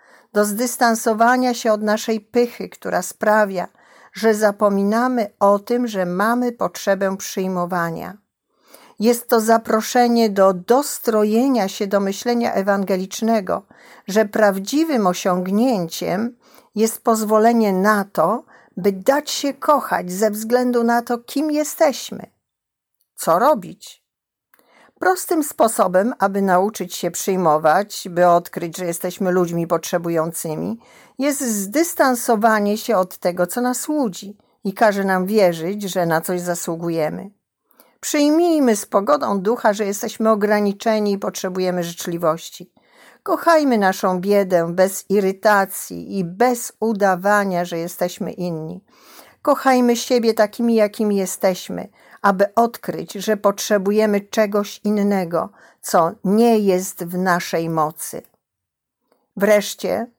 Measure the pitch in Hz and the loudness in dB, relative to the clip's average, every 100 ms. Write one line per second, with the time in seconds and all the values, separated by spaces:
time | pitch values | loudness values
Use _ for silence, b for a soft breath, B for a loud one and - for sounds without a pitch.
0 | b b b 208 208 202 247 - 240 226 | b b b 0 0 0 -4 0 0 2
1 | 240 214 233 254 254 233 233 214 214 214 | 0 2 4 4 0 0 0 0 0 0
2 | 226 220 - 240 240 - 185 - 190 180 | -2 -4 -2 0 0 -2 -14 -10 -4 -4
3 | - - 214 214 202 190 185 b b b | -4 -2 2 2 2 -2 -8 b b b
4 | b - 220 214 214 202 208 196 202 226 | b -2 0 4 2 2 0 2 2 0
5 | 254 247 208 - 202 202 202 240 240 202 | 0 -2 -4 2 2 2 0 -2 -2 -2
6 | 180 180 214 240 247 240 180 - 202 196 | -2 0 0 0 -2 -2 -6 -4 -2 0
7 | 190 190 - 202 185 185 175 180 170 165 | -2 -4 -6 -6 -4 -2 -2 -2 -4 -6
8 | 82 202 _ _ _ b b b b b | -10 -14 _ _ _ b b b b b
9 | 220 240 - 233 220 226 226 220 - 247 | 0 0 2 2 4 2 2 -2 0 2
10 | 240 233 220 196 190 180 180 254 294 - | 4 4 2 4 4 2 2 2 0 -4
11 | - 214 214 226 269 247 196 - 202 202 | 0 2 2 2 2 2 -2 -4 -2 0
12 | 196 196 240 240 240 - 196 202 190 185 | -2 -4 -2 -2 0 0 0 0 0 -2
13 | 185 - 220 226 185 - - B B B | -4 -4 0 0 0 -6 -8 B B B
14 | - 202 208 214 208 196 196 285 320 254 | -2 0 2 2 2 2 -2 -2 0 0
15 | 190 175 196 180 185 208 262 214 165 - | 0 0 -2 -2 0 0 2 0 -4 -6
16 | 170 180 240 b b b b 208 220 - | -4 -4 -6 b b b b -2 0 0
17 | 240 220 214 214 226 233 214 185 202 208 | 0 0 2 4 4 4 2 2 2 0
18 | 196 - 160 233 b b b - 202 190 | -2 0 0 -2 b b b -2 -2 0
19 | 196 285 294 - 277 269 - 285 - 180 | 2 0 -2 -4 -4 -2 2 2 0 -4
20 | 180 185 220 214 220 247 247 240 233 233 | -4 -2 -2 -2 0 0 2 2 2 0
21 | 233 240 - 277 311 302 302 - 311 233 | -2 -6 -4 -4 -2 -2 -2 0 0 0
22 | - - - _ _ _ _ _ _ _ | -8 -14 -16 _ _ _ _ _ _ _
23 | _ - - 170 262 262 160 - - - | _ -6 0 4 4 2 -4 -16 -20 -20
24 | _ _ _ _ _ b b b b _ | _ _ _ _ _ b b b b _
25 | 370 370 - 339 294 - 226 - 190 185 | 0 0 -2 -2 -2 0 2 2 2 2
26 | 226 - 196 196 196 180 202 - 180 - | 0 0 -2 0 2 2 2 -4 -10 -6
27 | 175 165 - 190 170 151 156 175 202 - | -6 -4 -2 0 2 4 4 2 0 -8
28 | 190 170 180 175 175 175 170 170 175 170 | -4 2 4 4 2 -6 -8 -6 -6 -6
29 | 185 180 185 180 175 170 165 165 - 175 | -6 -4 0 2 0 -2 -2 -2 -2 -4
30 | 170 165 165 170 165 156 175 226 b b | -2 -2 -2 -6 -8 -6 -6 -8 b b
31 | b - 285 277 254 208 196 269 330 - | b -4 -2 -2 -4 -4 -2 -2 0 0
32 | 277 240 - 220 226 214 202 214 - 202 | 0 0 0 2 2 2 0 -2 0 0
33 | 185 - 180 175 175 247 247 254 - 302 | -2 -4 -4 -2 -2 -2 -4 -4 -4 -2
34 | 233 170 196 - _ _ 196 196 226 202 | -2 -6 -14 -20 _ _ -8 2 2 2
35 | 196 185 185 214 180 165 165 208 202 185 | 0 0 2 4 4 2 -4 -6 -4 -2
36 | 170 160 165 180 175 175 - 165 170 165 | 0 0 -2 -4 -4 -6 -6 -6 -4 -2
37 | 156 175 196 - _ _ b b b b | -2 -6 -12 -18 _ _ b b b b
38 | - 302 294 311 349 311 254 202 - 202 | -4 2 4 4 2 2 2 0 0 0
39 | 214 285 240 202 190 240 220 208 196 208 | 2 0 0 -2 -2 0 0 0 -4 -6
40 | 220 - 220 214 208 208 202 202 233 214 | -8 -2 0 2 2 2 0 -2 -2 0
41 | 208 196 202 - 190 185 185 180 170 170 | 0 -2 -4 -6 -6 -2 -2 -2 -4 -8
42 | 180 170 170 165 - - 175 b b b | -8 -2 -2 -2 -8 -18 -20 b b b
43 | b b - 320 339 320 285 226 190 190 | b b -6 0 4 4 4 4 2 2
44 | 190 185 190 202 190 175 170 175 190 190 | -2 -2 2 2 2 2 2 2 0 0
45 | - 202 190 190 214 202 190 - - 175 | -2 0 0 0 2 4 2 -6 -12 -12
46 | 165 202 170 190 247 233 - - 220 196 | -8 -6 -4 0 0 0 -6 -4 -4 0
47 | 196 180 196 208 196 175 175 170 170 - | 0 2 2 2 2 -2 -4 -6 -8 -4
48 | 180 - 180 - 180 160 156 185 B B | -4 -4 -8 -6 -6 -6 -10 -14 B B
49 | B B B B - 277 269 254 240 233 | B B B B 0 2 2 4 4 2
50 | - 247 226 220 208 - 233 226 208 208 | 0 2 2 2 0 0 0 2 2 0
51 | 214 202 185 - 190 180 - 180 - b | 0 0 -2 -2 -2 -2 -6 -10 -12 b
52 | b b 202 190 202 - 233 - - 160 | b b 0 2 2 2 0 -2 -10 -8
53 | 170 202 196 208 202 196 - 208 190 208 | -10 -6 -4 0 0 0 0 0 2 2
54 | 214 202 202 226 214 208 208 - 208 208 | 2 0 -2 -2 0 0 -4 -6 -2 0
55 | 202 202 170 165 196 b b b - 190 | 0 0 -2 -4 -4 b b b 0 2
56 | 165 - 185 214 233 220 202 185 185 - | 2 -2 0 4 4 4 2 0 -2 -10
57 | 175 180 185 175 - 170 165 160 151 - | -8 -4 0 0 -2 -4 -2 -2 -2 -6
58 | - - - _ _ _ _ _ _ _ | -12 -12 -16 _ _ _ _ _ _ _
59 | _ _ _ - 202 208 202 - 196 98 | _ _ _ -2 2 4 2 -6 -4 -4
60 | 226 | -6